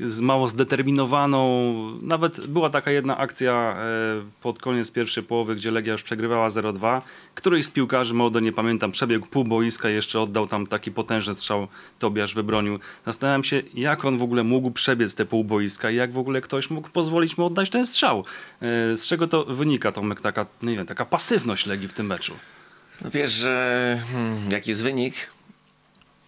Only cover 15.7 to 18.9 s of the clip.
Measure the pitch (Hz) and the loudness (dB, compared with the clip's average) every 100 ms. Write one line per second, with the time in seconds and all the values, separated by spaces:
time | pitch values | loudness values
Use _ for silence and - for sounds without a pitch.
15.7 | - 113 120 123 127 131 131 - 139 - | -2 0 0 0 -2 -2 -2 -2 -4 -4
16.7 | 156 156 180 160 165 165 165 175 170 190 | -6 -4 -2 0 2 0 0 0 0 0
17.7 | 240 247 - - 110 - - - - 120 | 0 0 2 2 2 -2 -12 -16 -6 0
18.7 | 117 113 | 2 2